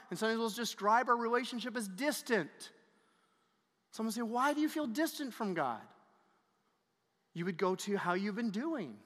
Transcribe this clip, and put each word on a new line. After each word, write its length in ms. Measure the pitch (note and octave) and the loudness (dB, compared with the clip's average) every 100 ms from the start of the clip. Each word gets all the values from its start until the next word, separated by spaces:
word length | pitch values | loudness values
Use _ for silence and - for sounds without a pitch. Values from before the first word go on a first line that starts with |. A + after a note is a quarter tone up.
| - | -10
and 100 | F3 | -2
sometimes 200 | A3 A3+ | 0 2
we'll 100 | A3+ | 0
describe 600 | G3+ A3+ - G3+ A#3 B3+ | -2 -6 0 4 6 6
our 60 | A#3+ | 2
relationship 640 | A#3 A#3+ B3+ A#3+ B3 A#3 | 4 0 0 -4 -4 -4
as 100 | G3+ | -4
distant. 840 | F#3 C#4+ - - G#3+ D3 - - - _ _ _ _ _ _ _ _ _ _ _ | -2 0 0 2 2 2 -6 -20 -20 _ _ _ _ _ _ _ _ _ _ _
Someone 200 | - A3+ | -6 -4
say, 100 | G#3+ | -2
"Why 320 | A3+ A#3+ C#4 | -2 2 2
do 80 | D4+ | 4
you 80 | D4+ | 2
feel 160 | D#4 C#4 | 0 -2
distant 480 | A3+ D#4+ - C4+ | 0 0 -2 -6
from 200 | - G#3 | -4 -2
God?" 280 | E3 C3+ A2 - - _ _ _ _ _ _ _ _ _ _ _ _ _ | 0 0 -2 -8 -20 _ _ _ _ _ _ _ _ _ _ _ _ _
You 120 | E3+ F3 | -6 -4
would 120 | E3 | 0
go 180 | F#3 F#3 | 2 0
to 220 | G3+ G3 | 0 -2
how 160 | F3 | 0
you've 220 | F3+ G3+ G3+ | 0 0 -2
been 160 | A#3 | -2
doing, 480 | G3 D#4+ D4+ C#3+ G2+ | -2 -2 -4 -6 -10